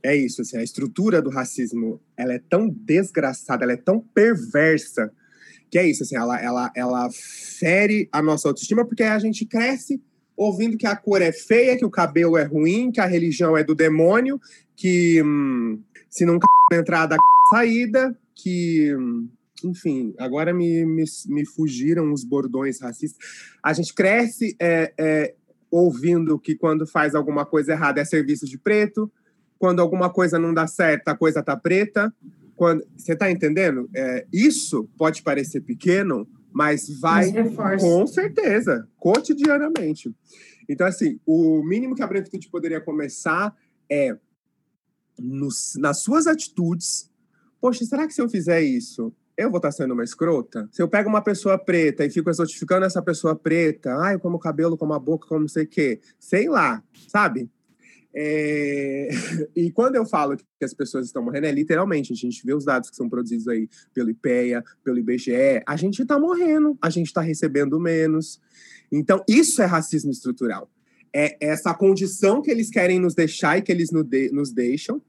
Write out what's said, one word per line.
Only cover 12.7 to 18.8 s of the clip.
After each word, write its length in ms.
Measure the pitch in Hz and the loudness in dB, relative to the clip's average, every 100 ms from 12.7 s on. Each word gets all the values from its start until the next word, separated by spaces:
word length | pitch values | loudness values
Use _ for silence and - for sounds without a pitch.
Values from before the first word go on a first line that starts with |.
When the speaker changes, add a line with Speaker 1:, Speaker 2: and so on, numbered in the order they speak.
| 208 254 | 2 0
Speaker 1:
que 100 | 233 | 0
a 60 | 185 | 2
religião 500 | 175 170 139 160 160 | 2 0 0 2 2
é 60 | |
do 100 | 156 | 2
demônio, 680 | 156 160 156 165 220 262 277 _ - _ | 4 4 6 6 4 2 -4 _ -20 _
que, 480 | _ 185 180 175 165 | _ 0 4 6 6
hum, 580 | 151 147 139 127 117 110 - - _ | 4 2 0 0 -2 -6 -12 -20 _
se 140 | - | 0
não 100 | 170 | 2
c-, 60 | 170 415 988 988 | 6 6 8 6
na 60 | 170 | 4
entrada, 360 | 165 165 160 | 2 0 2
c-, 60 | 156 988 1017 453 | 4 6 8 8
saída, 680 | 214 233 226 240 262 262 240 _ | 6 2 2 2 2 0 -4 _
que... 580 | - 185 180 170 160 | -10 -4 -2 0 2